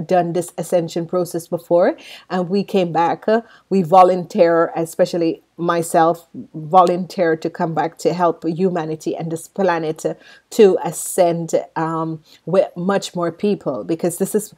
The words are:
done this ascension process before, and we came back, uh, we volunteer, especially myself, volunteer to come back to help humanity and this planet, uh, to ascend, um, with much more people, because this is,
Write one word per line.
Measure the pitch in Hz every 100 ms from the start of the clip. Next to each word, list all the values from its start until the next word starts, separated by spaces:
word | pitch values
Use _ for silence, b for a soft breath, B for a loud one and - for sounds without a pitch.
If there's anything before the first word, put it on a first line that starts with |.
| 160
done | 185 170
this | 175 165 -
ascension | 165 180 165 180 165
process | 185 175 170 -
before, | 170 - 175 208 - B B B
and | 180 175
we | 202
came | 190 196 175
back, | 160 165 160 -
uh, | 220 226 b b
we | 196
volunteer, | 156 185 180 185 160 208 170 165 170 156
especially | 165 - 180 180 165 - _ -
myself, | 170 170 165 175 165 165 _ 135 107
volunteer | 160 151 185 175 180 175 - 165 160
to | 170
come | - 170
back | 160 156 -
to | -
help | 175 175 165 165
humanity | 165 190 175 160 156 -
and | 135 165
this | 160 -
planet, | - 190 170 160 160 156
uh, | 165 b b _
to | - 202 180 156
ascend, | 160 - - 175 170 165 165 - 160
um, | 160 165 160 160 b b -
with | 190 - -
much | 185 196 -
more | 175 170
people, | 165 208 185 - 95
because | 175 160 175 160
this | 196
is, | 214 -